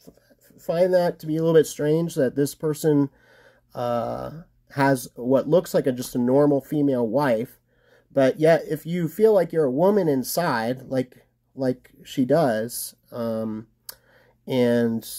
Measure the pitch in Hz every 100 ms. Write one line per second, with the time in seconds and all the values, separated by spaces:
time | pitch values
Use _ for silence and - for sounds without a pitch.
0 | - _ _ _ _ - - 165 185 180
1 | 175 170 156 156 165 160 143 - 147 160
2 | 170 160 127 135 143 - 156 147 160 147
3 | 139 _ _ _ _ _ _ - 120 120
4 | 117 123 127 156 - _ _ 139 139 135
5 | - - 123 131 139 170 180 180 139 123
6 | 120 131 123 135 147 139 - 151 143 127
7 | 117 123 143 110 123 - _ _ _ _
8 | _ 135 131 147 160 160 - 151 156 175
9 | 160 - 220 202 170 165 143 131 185 208
10 | 170 135 120 - 170 120 113 127 - 131
11 | 127 _ _ _ _ - 131 127 _ _
12 | - - 127 151 143 110 117 - - -
13 | _ 123 117 110 113 107 117 _ - -
14 | _ _ _ _ - 127 120 120 117 113
15 | -